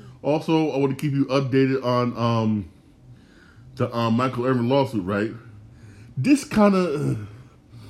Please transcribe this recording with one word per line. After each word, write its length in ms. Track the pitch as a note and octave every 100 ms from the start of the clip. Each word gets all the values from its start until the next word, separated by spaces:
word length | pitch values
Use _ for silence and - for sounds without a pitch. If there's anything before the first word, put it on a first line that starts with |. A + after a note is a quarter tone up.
| - -
Also, 480 | C#3 D3+ D3+ D#3+ D#3
I 60 | C3
wanna 180 | C#3
keep 180 | C3+ D3
you 120 | C#3 C3+
updated 580 | C#3 C3 C3+ C3+ C3
on, 320 | B2 B2 B2 A#2+
um, 520 | A#2 A#2 A2 G#2+ F2+ - - - - - - - - - - -
the, 160 | A#2 A#2
um, 180 | A#2
Michael 300 | A2+ B2+ A#2+ B2+
Irvin 220 | B2+ A#2
lawsuit, 360 | C#3 B2+ A2
right? 280 | F2+ G2+ A2 - - - - - - - - -
This 280 | F3 C#4+
kinda, 720 | - A3 G3+ F#3+ F3 C#3+ C#3 A#2 G2+ - - - - -